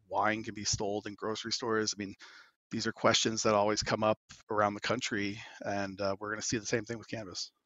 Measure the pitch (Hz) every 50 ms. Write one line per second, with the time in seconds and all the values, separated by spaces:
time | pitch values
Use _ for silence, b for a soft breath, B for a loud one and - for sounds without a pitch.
0 | - _ 95 98 101 107 107 110 110 113 104 107 101 - - - 110 101 104 104
1 | - 107 101 - 101 107 110 - - 113 - - 131 117 110 110 107 101 - 98
2 | 101 95 87 b b b b b b b b b _ _ - 113 104 113 - -
3 | - 117 113 - - 117 113 107 - 113 107 101 101 107 107 - - - 117 107
4 | 110 107 107 - _ _ - - - - 110 104 104 104 101 104 - - 113 123
5 | - - 120 101 101 101 101 113 B B B B - 113 101 101 98 98 95 95
6 | 101 98 98 98 104 104 107 107 - - 135 117 101 - - 117 107 - 117 110
7 | 101 - - 117 107 90 87 - - - - _ _